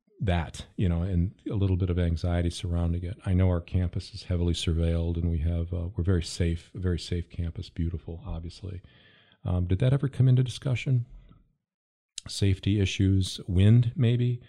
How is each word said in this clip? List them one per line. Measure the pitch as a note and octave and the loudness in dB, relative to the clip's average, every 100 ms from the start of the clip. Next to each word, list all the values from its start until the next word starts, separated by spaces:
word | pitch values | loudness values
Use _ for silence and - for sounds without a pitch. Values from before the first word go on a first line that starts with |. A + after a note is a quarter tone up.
| _ - | _ -6
that, | F#2 F2 D#2+ - - - | -2 -2 -4 -10 -12 -2
you | F#2 | 0
know, | E2+ | 0
and | F#2 F2+ F2 - - | 0 0 0 -4 -6
a | G#2 | -2
little | G2 F2+ | 0 2
bit | F2+ | 0
of | F2 | 0
anxiety | F2 E2 F2+ F2 E2+ | 0 0 0 0 0
surrounding | - F2+ E2+ E2+ E2+ | -4 -4 -2 0 -2
it. | F2 - - | -6 -8 0
I | |
know | F#2 F#2 | 2 4
our | F2 | 2
campus | - F#2 F2+ F#2+ - | -2 -2 -2 -4 -8
is | - | -12
heavily | - F2+ F2 | -4 0 0
surveilled, | E2+ - E2 E2 E2+ E2 E2+ | 0 0 0 0 0 0 -2
and | E2+ | -2
we | E2 | 0
have, | D#2 E2+ E2+ | 0 -2 -4
uh, | E2+ F2 G2 | -4 -6 -2
we're | |
very | F2 F2+ | 0 0
safe, | E2 - F2 E2 - G#2+ | -2 -2 -2 -2 -6 -6
a | |
very | F#2 F2 | -2 -2
safe | - F2 - | -4 -6 -6
campus, | - E2+ - F2+ | -6 -6 -8 -10
beautiful, | - E2 D#2+ - E2 F2+ | -4 -4 -4 -10 -14 -10
obviously. | E2 E2+ - F#2+ F#2 - _ _ _ _ _ G2 | -10 -10 -12 -12 -12 -16 _ _ _ _ _ -2
Um, | F2+ F2 | 0 2
did | F#2 | 2
that | B2+ | 2
ever | C3+ B2+ | 2 0
come | - B2+ | 2 4
into | B2+ | 6
discussion? | B2+ - C#3 B2 - B2+ A#2+ - - - _ _ _ _ _ _ _ - - | 2 -2 -4 -2 0 0 0 -10 -20 -20 _ _ _ _ _ _ _ -20 -14
Safety | - G2 F#2+ F#2+ G#2 | -2 0 2 0 2
issues, | F#2+ - G2 F#2+ F#2+ - - | 0 2 4 4 0 -6 -2
wind, | F2+ G2+ A#2 A#2+ - | 4 6 6 4 2
maybe? | A#2 A#2+ B2 A#2+ | 2 2 0 -2